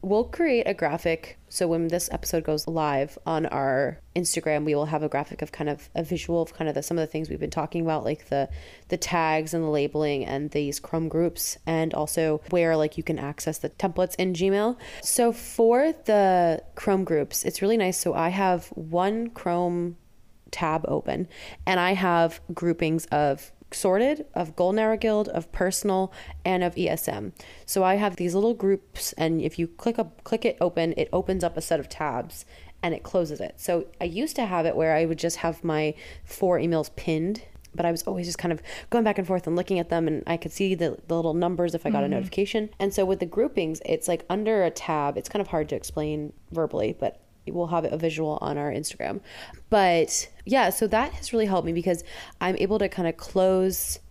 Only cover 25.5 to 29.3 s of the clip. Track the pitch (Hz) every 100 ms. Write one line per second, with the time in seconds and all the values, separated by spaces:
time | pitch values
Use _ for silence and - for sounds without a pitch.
25.5 | - 185 190 208 185 190 - - - -
26.5 | 185 180 175 180 160 - 101 104 - -
27.5 | - - 196 185 196 208 180 175 185 220
28.5 | 240 196 196 - - - - 165